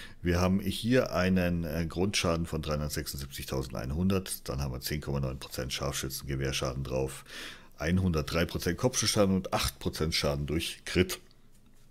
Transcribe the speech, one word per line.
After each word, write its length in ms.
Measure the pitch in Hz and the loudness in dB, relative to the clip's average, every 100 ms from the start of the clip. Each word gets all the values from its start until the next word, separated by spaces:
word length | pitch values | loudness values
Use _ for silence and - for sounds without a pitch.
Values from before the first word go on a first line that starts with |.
| - - | -14 -4
Wir 180 | 87 87 | 0 4
haben 180 | 92 95 | 4 4
hier 540 | 95 85 110 127 - | 2 -2 4 4 4
einen, 500 | 85 92 92 87 87 | 2 4 4 4 2
äh, 220 | 82 80 82 | 0 -2 -2
Grundschaden 580 | 85 98 - 92 82 82 | 0 0 2 2 2 0
von 140 | 78 | -2
dreihundertsechsundsiebzigtausendeinhundert, 1900 | 76 76 76 - 73 73 69 - 67 67 64 - 62 73 92 98 92 - - | -2 -2 0 -4 -6 -8 -8 -8 -4 -4 -4 -6 -4 0 2 2 0 -8 -6
dann 100 | 65 | -4
haben 140 | 69 | -2
wir 80 | 64 | -4
zehn 180 | - 78 | -4 -4
Komma 200 | 71 69 | -2 -2
neun 180 | 67 65 | -2 -4
Prozent 340 | - - 64 | -8 -6 -6
Scharfschützengewehrschaden 1120 | - 69 69 67 - 69 67 67 69 67 64 | -4 -4 -2 -4 -6 -6 -4 -2 -2 -2 -4
drauf, 400 | 65 64 67 - - - - - - - | -4 -2 -2 -4 -14 -12 -12 -14 -20 -6
einhundertdrei 680 | 78 92 92 78 71 85 82 | 0 2 4 2 2 2 0
Prozent 340 | 82 90 85 | 0 -2 2
Kopfschussschaden 560 | 127 - 107 - 98 95 | 0 2 0 4 4 4
und 180 | 92 | 2
acht 240 | - - - | 0 -2 -2
Prozent 380 | - - 80 82 | -6 -2 0 2
Schaden 320 | 76 71 71 | 2 0 0
durch 320 | 78 - - | -2 -2 -8
Crit. 360 | - 90 92 - - - - - - - - | -2 2 2 2 -12 -20 -20 -20 -20 -20 -20